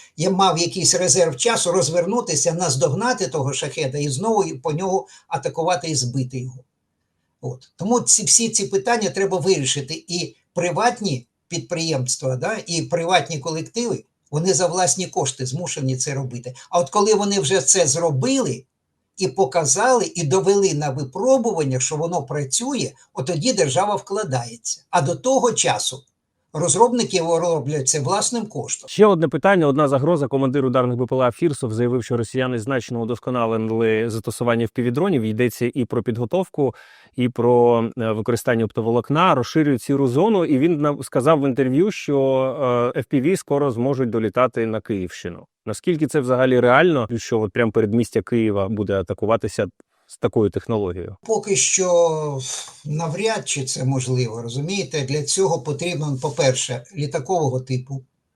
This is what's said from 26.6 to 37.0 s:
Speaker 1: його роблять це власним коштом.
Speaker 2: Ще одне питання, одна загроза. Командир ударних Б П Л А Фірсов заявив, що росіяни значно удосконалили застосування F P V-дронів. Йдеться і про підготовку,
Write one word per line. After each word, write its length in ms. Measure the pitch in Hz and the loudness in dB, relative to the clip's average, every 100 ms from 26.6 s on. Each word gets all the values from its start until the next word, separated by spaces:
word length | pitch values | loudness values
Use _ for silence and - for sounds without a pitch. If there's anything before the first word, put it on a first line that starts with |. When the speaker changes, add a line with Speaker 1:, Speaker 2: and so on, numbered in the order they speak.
| 170 180 233 240 220 185 | 0 4 4 2 0 0
Speaker 1:
його 240 | 165 165 | 2 0
роблять 480 | 175 165 131 151 135 | 2 0 -2 -4 -2
це 120 | 151 | 0
власним 460 | 135 196 - 240 208 | 0 0 0 -4 -6
коштом. 420 | 139 113 - - | -8 -8 -10 -4
Speaker 2:
Ще 180 | - 214 | 4 6
одне 220 | 180 160 | 6 2
питання, 380 | 156 190 196 151 | 2 4 4 4
одна 220 | 135 147 | 4 2
загроза. 400 | 135 147 175 139 | 2 2 0 0
Командир 360 | 139 135 139 | 0 2 2
ударних 340 | 131 127 123 120 | 2 2 2 0
Б 80 | 123 | 0
П 80 | |
Л 80 | 131 | 2
А 80 | 127 | 0
Фірсов 440 | - 170 139 127 | 2 0 0 -4
заявив, 300 | 110 120 127 | 0 0 0
що 120 | 110 117 | -2 -2
росіяни 420 | 117 127 127 123 | -2 -2 -2 -2
значно 420 | 107 135 - 120 | -2 -4 -4 -6
удосконалили 1080 | 113 120 - 123 117 113 110 110 113 110 113 | -4 -6 -4 -2 0 0 0 0 2 2 0
застосування 560 | 110 113 - 120 117 117 | -4 -6 -2 0 2 0
F 120 | - | -2
P 60 | |
V-дронів. 380 | 120 120 190 151 | -2 0 0 0
Йдеться 480 | 110 110 123 - 120 | 0 0 0 0 -4
і 100 | 143 | -2
про 180 | 120 123 | -2 -2
підготовку, 720 | 113 113 120 180 185 - 135 - - - | -2 -4 -2 -2 -2 -2 -2 -2 -14 -20